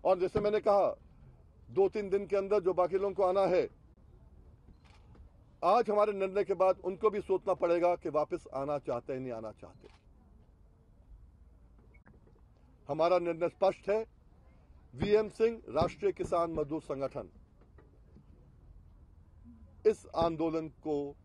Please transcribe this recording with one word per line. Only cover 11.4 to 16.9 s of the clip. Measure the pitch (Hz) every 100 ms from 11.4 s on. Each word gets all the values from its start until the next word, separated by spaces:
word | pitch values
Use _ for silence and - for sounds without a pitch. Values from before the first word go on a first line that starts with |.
| - - - - - - - - - - - _ _ _ -
हमारा | 151 165 180
निर्णय | 170 165 170
स्पष्ट | - - - -
है, | 214 226 _ - - - - _ - -
वीएम | 123 202 208 214
सिंह | - 226 226 -
राष्ट्रीय | 123 175 - 202
किसान | 185 165 175 170
मजदूर | 165 143 156
संगठन | -